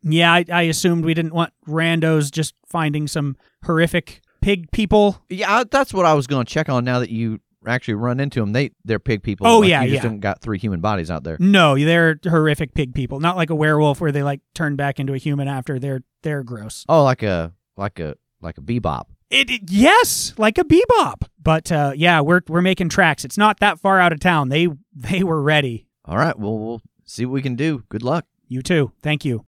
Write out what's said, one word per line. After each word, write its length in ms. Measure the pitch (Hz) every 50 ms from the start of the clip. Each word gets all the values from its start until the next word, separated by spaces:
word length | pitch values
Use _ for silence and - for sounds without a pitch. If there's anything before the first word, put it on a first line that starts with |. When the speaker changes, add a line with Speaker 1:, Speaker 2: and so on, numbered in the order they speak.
| -
Speaker 1:
Yeah, 280 | 160 156 165 170 170
I, 140 | 170 175 175 170
I 120 | 175 175 170
assumed 400 | 165 156 - - 180 170 170 160
we 100 | 165 160
didn't 180 | 165 165 160 160
want 180 | 170 170 - _ _ _
randos 640 | - 151 165 165 165 165 165 160 160 160 156 147 139
just 220 | - 160 156 - _ _ _
finding 400 | _ - 170 160 151 147 151 151 143
some 260 | - 160 143 143 131 _ _ _ _ _ -
horrific 560 | - 170 160 170 160 - 175 - - - _ _ _ _ _
pig 300 | - 202 202 185 165 -
people. 500 | - - 214 175 214 208 208 202 196 - _
Speaker 2:
Yeah, 240 | _ 180 185 208 190 202
I, 100 | 233 254
that's 280 | - - 277 277 - -
what 120 | 190 180
I 80 | 165 156
was 140 | 147 131
gonna 180 | 123 143 131 120
check 240 | - - 156 156 -
on 160 | 135 123 120
now 140 | 127 123 123
that 100 | 123 -
you 320 | 113 113 117 113 110 - _ _ _ _ _
actually 280 | 110 120 127 - - 110
run 260 | 104 117 123 120 131
into 200 | 139 139 - 127
'em. 120 | 110 101 104
They, 180 | 127 143 - _ _ _
they're 140 | - 110 98
pig 220 | _ - 117 101
people. 260 | - 117 101 - -
Speaker 1:
Oh, 120 | 226 226 226
Speaker 2:
Like, 100 | 214 185
Speaker 1:
yeah, 120 | 165 143 123
Speaker 2:
you 60 | 127
just 120 | 139 135 113
Speaker 1:
yeah. 60 | 117
Speaker 2:
don't 80 | 110 104
got 180 | 101 101 98 -
three 160 | - 113 107 92
human 200 | - 107 95 85
bodies 320 | 82 107 104 95 82 78
out 120 | 87 78 65
there. 100 | 80 80 -
Speaker 1:
No, 340 | 170 190 202 196 170 151 135
they're 400 | 135 147 156 170 170 165 160 156 147 -
horrific 500 | 185 165 160 156 156 147 - 165 131 _
pig 200 | - 147 123 123
people. 260 | - 131 117 131 135
Not 160 | 156 170 185
like 140 | 185 165 151
a 60 | 165
werewolf 440 | 151 156 151 151 147 151 147 139 -
where 140 | 175 156 139
they, 100 | 143 139
like, 160 | 143 143 135 _ _ _
turn 240 | - 170 147 143
back 200 | 135 143 139 135 -
into 140 | - 135 135
a 40 |
human 320 | 135 - 156 143 143 139 135
after. 280 | 139 135 127 - 143
They're, 260 | 127 127 139 135 131 127 _ _ _ _
they're 200 | 156 151 143 131
gross. 420 | 117 123 110 104 110 - - -
Speaker 2:
Oh, 160 | - 156 160 143
like 180 | 135 127 - -
a, 300 | 104 92 85 82 82 87 _ _ _ _
like 240 | - 98 104 _ -
a, 160 | 82 76 71 _ _ _ _ _
like 180 | 82 82 80
a 40 | -
bebop. 460 | 69 71 120 123 - 82 73 58 - _ - _ _ _
Speaker 1:
It, 220 | - 269 277 226
it, 100 | 254 233 196 165
yes, 640 | 185 202 240 311 403 480 - - - - - - -
like 200 | - 220 220 220
a 60 | - 349
bebop. 600 | 294 311 349 480 - 494 440 320 135 - - - - _
But, 340 | _ - 160 160 160 - -
uh, 200 | 175 151 147 139 135
yeah, 260 | 143 165 175 175 160
we're, 200 | 143 147 175 180 -
we're 140 | - 160 170 180
making 260 | 190 185 - 185 165
tracks. 340 | - - 190 165 147 - -
It's 120 | 131 -
not 220 | - 208 214 202 _
that 180 | 208 208 175 156
far 200 | - 196 190 185
out 120 | 180 175 165
of 60 | 147
town. 260 | - 185 175 156 139 127
They, 200 | 135 156 170 175 151 139 _ _ _
they 260 | 147 117 107 196 185 190
were 180 | 180 160 156
ready. 440 | 139 147 156 151 143 127 117 110 _ _ _ _ _
Speaker 2:
All 120 | - 80
right, 220 | 107 143 165 - -
well, 180 | 104 101 113
we'll 240 | 110 107 113 117 110 _ - _ _ _
see 200 | - - - 117
what 80 | 127 131
we 80 | 139 131
can 120 | 135 123
do. 280 | 117 147 160 156 127 - _
Good 120 | - 110 113
luck. 220 | 123 151 170 - _ _ _ _
Speaker 1:
You 140 | _ 127 127 127
too. 300 | - 180 160 143 - _ _ -
Thank 220 | 151 151 143 -
you. 200 | 147 120 107 - _